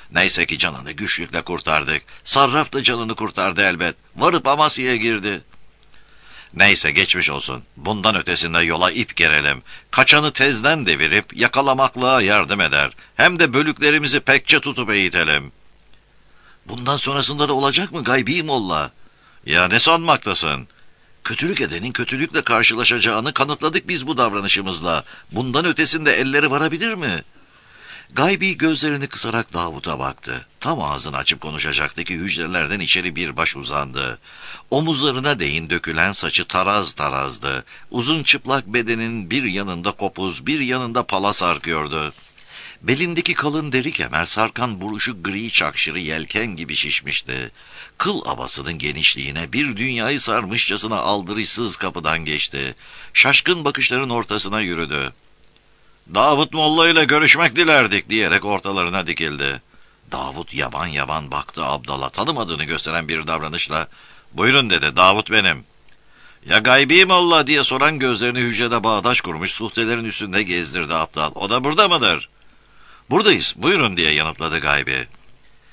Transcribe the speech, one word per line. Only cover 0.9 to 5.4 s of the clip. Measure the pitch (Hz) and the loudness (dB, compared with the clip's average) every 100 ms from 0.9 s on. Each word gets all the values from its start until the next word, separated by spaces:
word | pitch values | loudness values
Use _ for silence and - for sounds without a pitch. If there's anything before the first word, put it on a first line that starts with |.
güçlükle | 76 101 - 82 87 | -8 -4 -4 -4 -6
kurtardık. | 80 85 - 78 73 76 - - | -4 -6 0 0 0 -4 -6 -14
Sarraf | - 139 139 143 151 | 0 4 4 2 0
da | 135 | 0
canını | 127 120 113 | 0 0 -4
kurtardı | 113 110 - 95 85 | -4 -6 -2 0 2
elbet. | 98 87 87 - - - | 2 2 -2 -4 -10 0
Varıp | 147 170 - | 2 2 2
Amasya'ya | 143 151 139 127 120 | 2 2 0 -2 0
girdi." | 113 110 101 92 | 0 0 -2 -6